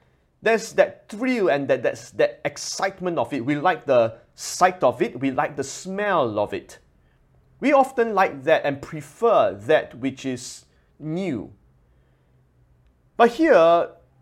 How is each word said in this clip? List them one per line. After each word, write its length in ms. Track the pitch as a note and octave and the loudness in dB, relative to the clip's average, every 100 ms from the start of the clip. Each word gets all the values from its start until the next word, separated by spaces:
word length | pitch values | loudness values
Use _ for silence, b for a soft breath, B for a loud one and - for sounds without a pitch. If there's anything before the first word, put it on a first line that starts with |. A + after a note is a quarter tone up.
| _ _ _ _ | _ _ _ _
there's 320 | G#3+ A3+ A3 | 0 0 0
that 340 | C#3+ F3+ - _ | 0 0 0 _
thrill 440 | G3+ B3+ B3 F3+ | -6 -4 0 2
and 160 | C#3+ C#3 | 0 0
that, 160 | C3 | 0
that's, 260 | D3+ - - | 0 -6 -14
that 300 | - D3+ - | -2 -2 0
excitement 760 | D3 D3 - - G3 F#3+ F3+ E3 | -10 -10 -12 -6 -6 -4 -6 -4
of 120 | A#2 | -4
it. 140 | C#3+ A2+ | -4 -4
We 120 | D3 | -2
like 280 | E3 E3+ - | 0 -2 2
the 300 | B2+ A2+ - _ | 4 2 -2 _
sight 500 | _ - - F#3 F#3 | _ -12 0 2 4
of 200 | C3+ A#2 | 0 2
it. 160 | A3+ C3 | -4 -2
We 100 | C3+ | -4
like 280 | C3 D3 C#3+ | -2 -4 -4
the 60 | |
smell 760 | C3+ - F#3 F#3+ G#3 F3+ B2 G#2 | -8 -10 -12 -6 -2 0 0 -2
of 120 | G#2 | -4
it. 280 | G2 - - _ _ _ _ _ _ _ _ | -4 -10 -20 _ _ _ _ _ _ _ _
We 140 | B3 | 2
often 420 | C#4 C4 B3+ A3+ G3+ | 2 2 0 -2 0
like 260 | - C#3 C3 | 0 -2 0
that 200 | D3+ C#3+ | 2 2
and 160 | C#3 | -6
prefer 720 | - D#3 D3 - A3+ F3+ A2 | -10 -14 -16 -2 2 4 2
that 460 | F#2+ A2 D3+ - A#2+ | 0 0 0 0 -6
which 260 | C3+ C3+ C3+ | -8 -6 -8
is 400 | B2+ - - _ _ _ _ | -8 -10 -18 _ _ _ _
new. 560 | D3 E3 F#3+ B2 D#2+ G2+ _ _ _ _ _ _ _ _ _ _ _ _ _ _ _ - | -8 -6 -4 -6 -10 -18 _ _ _ _ _ _ _ _ _ _ _ _ _ _ _ 2
But 160 | A#3 | 2
here, 580 | A#3 D#4+ G#3 E3 E3+ - - _ _ | 4 4 6 6 4 2 -8 _ _